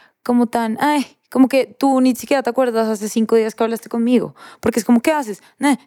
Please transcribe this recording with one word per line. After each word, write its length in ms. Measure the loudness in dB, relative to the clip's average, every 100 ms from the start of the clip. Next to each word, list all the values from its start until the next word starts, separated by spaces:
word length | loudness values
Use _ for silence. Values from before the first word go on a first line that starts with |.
| _ _
como 240 | -2 0 0
tan, 300 | -2 -4 -2
ay, 260 | 0 0 -4 _ _
como 180 | 0 2
que 180 | 2 0
tú 340 | -2 0 2
ni 120 | 2
siquiera 280 | 0 -2 -2
te 80 | 0
acuerdas 380 | -2 0 0 -2
hace 200 | -2 -4
cinco 280 | -2 0 2
días 180 | 0
que 80 | -2
hablaste 240 | -4 -4 -6
conmigo. 440 | -4 2 2 0 -8 -20 -6
Porque 180 | -4 -2
es 60 |
como, 160 | 2 2
¿qué 120 | 2
haces? 300 | -2 -4 -10 _ _
Ne, 200 | 0 0